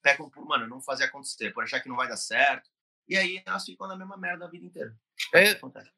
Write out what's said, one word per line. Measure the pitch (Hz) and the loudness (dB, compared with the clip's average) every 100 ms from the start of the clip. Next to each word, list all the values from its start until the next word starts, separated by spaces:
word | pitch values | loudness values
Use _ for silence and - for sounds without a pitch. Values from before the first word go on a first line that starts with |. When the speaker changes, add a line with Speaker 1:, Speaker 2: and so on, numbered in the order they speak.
Speaker 1:
Pecam | 143 139 147 | 6 4 0
por, | 147 139 | -14 -2
mano, | 139 113 | -2 -2
não | 127 | -8
fazer | 135 131 131 | -6 -2 -2
acontecer, | 139 135 - 104 | -2 -12 -6 -6
por | 117 | -4
achar | 113 131 | -4 -4
que | 131 | -4
não | 123 | -4
vai | 123 | -4
dar | 110 | -4
certo. | - 113 139 139 _ _ _ _ - | -2 2 4 2 _ _ _ _ -2
E | 190 | 0
aí | 185 185 190 | 0 -2 -6
elas | 190 - | -6 -6
ficam | 185 190 | -10 -12
na | 190 | -10
mesma | 190 190 | -12 -8
merda | 180 175 170 | -6 -6 -10
a | |
vida | 170 180 | -14 -16
inteira. | 165 143 - _ - - | -12 -12 -12 _ -10 4
Speaker 2:
É, | 165 202 | 8 8
Speaker 1:
Isso | 190 | 4
acontece. | 131 - - | -6 -16 -20